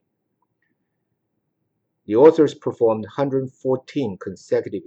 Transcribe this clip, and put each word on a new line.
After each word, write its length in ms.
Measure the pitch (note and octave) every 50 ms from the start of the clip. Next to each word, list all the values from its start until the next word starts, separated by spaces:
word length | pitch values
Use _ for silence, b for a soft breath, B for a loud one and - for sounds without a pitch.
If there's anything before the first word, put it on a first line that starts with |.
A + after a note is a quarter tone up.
| _ _ _ _ _ _ _ _ _ _ _ _ _ _ _ _ _ _ _ _ _ _ _ _ _ _ _ _ _ _ _ _ _ _ _ _ _ _ _ _ _
The 120 | F#2+ G#2
authors 360 | A2+ C#3 D#3+ D#3+ D#3+ D3+ C3+ -
performed 540 | - - C3 A#2 - A#2+ A2+ A2 A2 A2+
hundred 440 | - - - C#3 C#3+ C3 C3+ C3+ C3
fourteen 680 | - _ - C3 C3 B2+ - - - D3 C#3 A2 F#2+ F2+
consecutive 640 | - G2+ F#2 - - - B2+ B2 A#2 A2+ G2+ G2 -